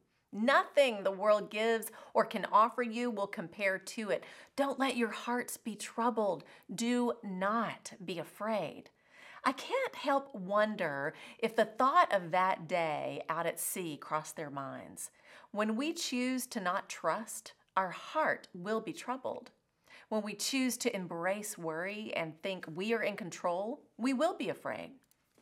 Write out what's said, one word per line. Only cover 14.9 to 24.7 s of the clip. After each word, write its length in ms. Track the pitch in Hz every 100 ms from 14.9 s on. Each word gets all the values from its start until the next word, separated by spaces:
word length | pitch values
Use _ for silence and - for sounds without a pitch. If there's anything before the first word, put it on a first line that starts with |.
| 92 - _ - - -
When 240 | 202 214 220
we 160 | 302
choose 560 | 330 - 247 254 254 -
to 140 | 233
not 260 | 180 190 -
trust, 640 | - 170 180 226 - - - _ 190
our 140 | 190
heart 580 | 160 - 311 277 131 -
will 260 | 180 180 220
be 140 | 175
troubled. 580 | 160 - 262 110 - - _ _ _ _ - -
When 140 | 214
we 120 | 214
choose 440 | 208 - 269 262 226
to 180 | 254 196
embrace 640 | 175 170 175 202 208 -
worry 560 | 165 160 185 208 214
and 280 | - 160 156
think 240 | 196 185 185
we 200 | 160 208
are 100 | 226
in 140 | 202 202
control, 640 | 175 - 180 175 208 294 - -
we 160 | 240
will 200 | 262 320
be 140 | 403 208
afraid. 500 | 143 131